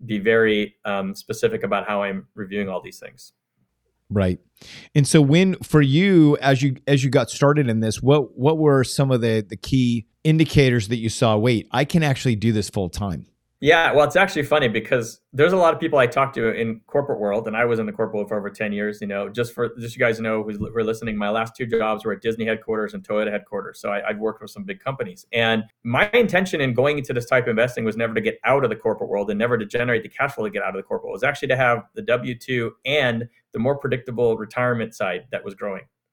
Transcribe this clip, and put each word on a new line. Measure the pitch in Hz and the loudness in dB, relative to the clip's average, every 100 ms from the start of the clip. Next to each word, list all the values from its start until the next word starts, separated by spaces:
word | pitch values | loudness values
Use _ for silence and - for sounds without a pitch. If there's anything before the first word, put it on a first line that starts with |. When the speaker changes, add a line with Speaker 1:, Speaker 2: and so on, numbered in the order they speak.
| 117 | -6
Speaker 1:
be | 104 | -2
very, | 101 113 110 107 104 _ | 2 4 4 2 -2 _
um, | 107 101 95 98 | -6 -4 -4 -8
specific | - 107 113 110 | -10 -2 -2 -2
about | 98 101 98 | -4 -4 -2
how | 101 | -4
I'm | 101 95 - | -4 -6 -10
reviewing | - 98 101 98 | -14 -8 -6 -4
all | 92 | -6
these | - - | -10 -16
things. | - - - _ _ _ _ _ _ _ - | -20 -20 -20 _ _ _ _ _ _ _ -4
Speaker 2:
Right. | 101 95 90 _ _ - - - | 0 0 -2 _ _ -20 -20 -4
And | 151 139 | 0 4
so | 160 | 6
when, | 139 156 190 180 | 6 6 4 0
for | - 156 | 2 4
you, | 139 143 196 185 151 147 | 4 4 6 8 6 6
as | 135 135 | 2 2
you, | 139 127 - | 2 -2 0
as | 143 | 2
you | 135 | 4
got | 139 120 | 2 0
started | - 143 147 135 | 2 2 4 2
in | 113 | 0
this, | 110 104 | 0 0
what, | 120 147 131 - | 4 4 2 0
what | 127 160 | 0 2
were | 156 139 | 4 4
some | 120 - 139 | 2 0 2
of | 127 | 2
the, | 117 110 104 | 2 0 -2
the | 104 | -8
key | - 135 123 117 - _ | -2 2 2 0 -4 _
indicators | 156 156 156 - 131 120 101 | 2 4 4 4 4 4 0
that | 120 | -2
you | 110 | -4
saw, | - 117 107 | 0 2 4
"Wait, | 110 117 - | 2 0 0
I | 120 | -2
can | 147 175 | 0 2
actually | 156 131 131 110 | 2 0 0 0
do | 110 | 2
this | 107 98 | 0 0
full | - 92 | -2 -4
time"? | - 101 80 - _ _ _ | -4 -6 -6 -10 _ _ _
Speaker 1:
Yeah, | 139 165 156 | 4 4 4
well, | 127 147 | 4 4
it's | 170 | 4
actually | 190 165 | 2 0
funny | 139 151 131 | 0 2 2
because | 107 104 127 113 - _ | 0 0 -2 -2 -10 _
there's | 131 160 | 2 2
a | 190 | 4
lot | 170 | 2
of | 156 | 2
people | 160 147 | 0 2
I | 123 | 2
talk | 135 131 | 2 0
to | 123 113 | 0 -2
in | 95 113 113 _ | -2 -4 -6 _
corporate | 143 139 117 | -4 -2 -2
world, | 104 101 113 | -2 -2 -2
and | |
I | 107 120 | 0 0
was | 117 | 0
in | |
the | 107 | -2
corporate | 104 110 104 | -4 -4 -4
world | 101 | -4
for | 107 | -4
over | 101 | -6
ten | 98 107 | -6 -6
years, | 104 104 104 | -4 -4 -6
you | 101 | -6
know, | 101 101 | -6 -6
just | 107 120 | -4 -4
for, | - 120 - | -4 -6 -6
just | 117 117 | -10 -2
you | |
guys | 120 110 | -2 0
know | 113 110 | -2 -4
who's, | 107 104 | -4 -6
who | 107 | -6
are | 117 | -2
listening, | 110 113 117 107 | -2 -2 -4 -4
my | 101 | -2
last | 110 113 | -2 -4
two | - 127 | -6 -4
jobs | 113 107 107 113 | -2 0 -2 -4
were | |
at | 98 | -6
Disney | 117 113 113 | -4 -4 -2
headquarters | 110 - 110 104 | -4 -4 -4 -4
and | 104 95 | -8 -6
Toyota | 104 107 | -2 -2
headquarters. | 104 - 101 92 - | -4 -6 -10 -10 -10
So | 104 | -6
I, | 101 101 | -6 -4
I've | 107 | -4
worked | 110 107 | -6 -6
for | 107 | -12
some | - | -14
big | 98 98 | -12 -10
companies. | - 135 110 90 - | -8 -8 -8 -12 -8
And | 120 113 113 110 _ | -2 0 0 -4 _
my | 117 127 208 | -4 0 2
intention | 240 226 175 190 170 | 2 2 0 0 -2
in | 135 | -2
going | 117 139 147 | 0 0 0
into | 139 | -4
this | 123 120 | -6 0
type | 131 | 0
of | 120 | 2
investing | 110 123 123 | 0 0 -2
was | 113 107 | -4 -2
never | 117 | -2
to | 113 | -2
get | 110 - | -4 -2
out | 110 135 | 0 2
of | 123 | 0
the | 104 | -2
corporate | 113 101 - | -4 -4 -4
world | 101 101 | -4 -2
and | 101 | -2
never | 117 120 | 0 -2
to | 107 | -2
generate | 123 120 117 | -4 0 -2
the | 113 | -4
cash | - 139 | -4 -4
flow | 135 | -4
to | 107 | -6
get | 101 | -4
out | 98 | -6
of | 95 | -6
the | |
corporate | - 117 - | -6 -8 -8
world. | 98 | -4
It | |
was | 127 | -2
actually | 143 143 | -2 -2
to | 131 | 2
have | 127 117 - | 2 0 -4
the | - | -8
W | 104 120 117 117 | -2 -2 -2 -8
two | - 123 117 113 131 | -4 -4 -4 -6 -4
and | 147 127 113 120 _ _ | 0 0 -2 -6 _ _
the | - | -4
more | 120 139 | -2 -2
predictable | 135 127 127 113 120 107 | -4 -6 -6 0 0 0
retirement | 107 - 123 117 110 | -4 -4 -2 -2 -4
side | - 98 90 - | -6 -4 -6 -8
that | 95 | -10
was | 104 | -10
growing, | 98 104 95 - _ _ | -10 -8 -10 -12 _ _